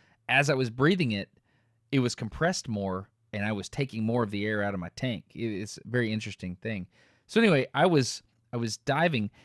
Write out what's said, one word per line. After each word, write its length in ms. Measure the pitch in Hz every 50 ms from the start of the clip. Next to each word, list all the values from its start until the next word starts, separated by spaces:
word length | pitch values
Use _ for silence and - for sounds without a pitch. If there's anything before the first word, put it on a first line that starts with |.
| _ _ _ _ _ -
as 200 | 123 135 143 139
I 60 | 147
was 160 | 131 131 117
breathing 420 | 113 123 135 156 202 180 175 120 107
it, 160 | 101 98 - _ _ _ _ _ _ _ _ _ _ _ _ -
it 60 | 139
was 160 | 123 120 -
compressed 520 | - 120 107 - - 156 175 185 - -
more, 440 | - 110 104 98 98 92 92 95 - _ _ _ _ -
and 120 | 104 101
I 80 | 107 107
was 160 | 101 92 -
taking 340 | - - 139 131 - 113 107
more 220 | 110 117 123 117
of 80 | 101 104
the 120 | 101 101
air 160 | 107 107 107
out 140 | 101 101 98
of 60 | 95
my 80 | 87 82 -
tank. 280 | - - 131 117 92 - _ -
It, 100 | - 113
it's 300 | 113 107 92 104 107 -
a 60 | - -
very 260 | - 110 123 120 110 110
interesting 440 | 110 104 107 95 - - 90 90
thing. 320 | - - 110 110 98 90 - _ _ _ _ _ _ _ -
So 120 | - 220
anyway, 280 | 226 214 170 139 127 - -
I 140 | 131 156
was, 380 | 185 170 147 127 - - - - _ _ _ _ _ -
I 40 |
was 220 | 120 117 113 107 -
diving, 520 | - - 135 147 165 180 156 120 104 101 - _ -